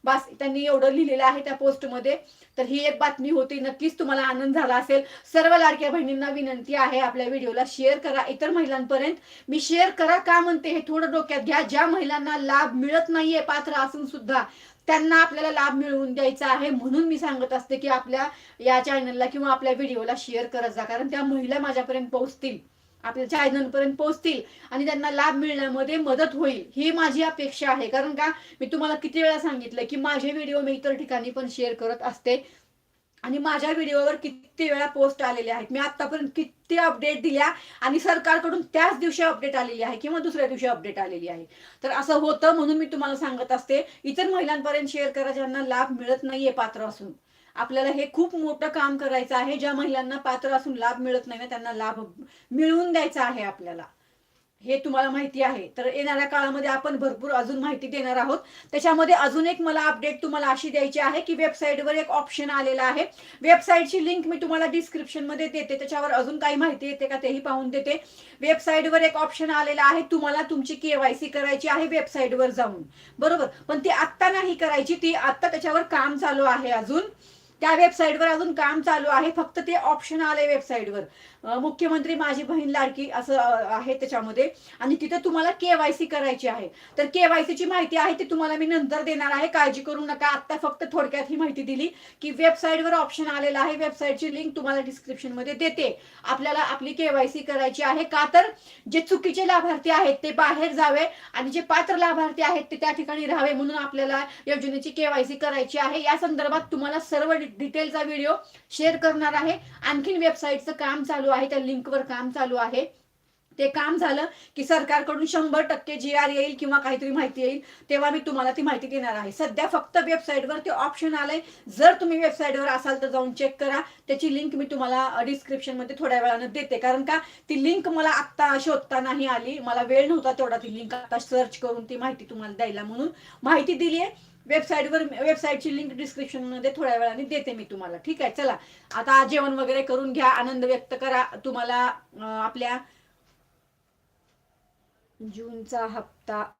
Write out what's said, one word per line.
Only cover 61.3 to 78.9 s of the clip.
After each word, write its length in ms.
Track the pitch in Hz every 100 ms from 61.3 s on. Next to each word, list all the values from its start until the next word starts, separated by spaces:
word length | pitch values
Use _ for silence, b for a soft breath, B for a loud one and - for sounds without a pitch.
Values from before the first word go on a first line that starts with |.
वेबसाईटवर 640 | 320 311 - 294 285 285
एक 140 | 311 302
ऑप्शन 400 | 294 285 - 285
आलेला 340 | 277 269 262
आहे. 220 | 254 254 - B B B
वेबसाईटची 640 | 311 349 - 339 320 370
लिंक 220 | 320 349 320
मी 100 | 339
तुम्हाला 280 | 339 320
डिस्क्रिप्शनमध्ये 800 | 330 330 330 320 285 311 285 294 311
देते, 300 | 311 - 269
त्याच्यावर 340 | 277 294 285
अजून 280 | 240 254 302
काही 160 | 294
माहिती 320 | 285 320 277 277
येते 200 | 277 269
का 100 | 269
तेही 160 | 269 269
पाहून 300 | 277 262 254
देते. 340 | 269 277 302 B B B B
वेबसाईटवर 600 | 294 320 330 311 320 330
एक 140 | 320
ऑप्शन 340 | 311 311 - 320
आलेला 340 | 294 294 294
आहे, 180 | 285 330
तुम्हाला 400 | - 320 294 294
तुमची 340 | 302 294 262
केवायसी 520 | 277 311 285 262 254 294
करायची 400 | 285 277 277 302
आहे 200 | 294 320
वेबसाईटवर 600 | 320 - 285 254 247 254
जाऊन, 320 | 254 226 185 151 B B -
बरोबर? 260 | 302 339 269 B -
पण 120 | 302
ती 100 | 339
आत्ता 400 | - 311 - 370
नाही 260 | 381 370
करायची, 400 | 339 320 294 277
ती 180 | 339 330
आत्ता 340 | 330 269 - 349
त्याच्यावर 340 | 320 311 320
काम 360 | 339 294 285 285
चालू 260 | 294 277
आहे 260 | 269 240 262
अजून, 320 | 233 214 311 415 - b b b _
त्या 140 | 311
वेबसाईटवर 520 | 320 349 349 320 302 330
अजून 260 | 320 339
काम 280 | 311 285 311
चालू 260 | 349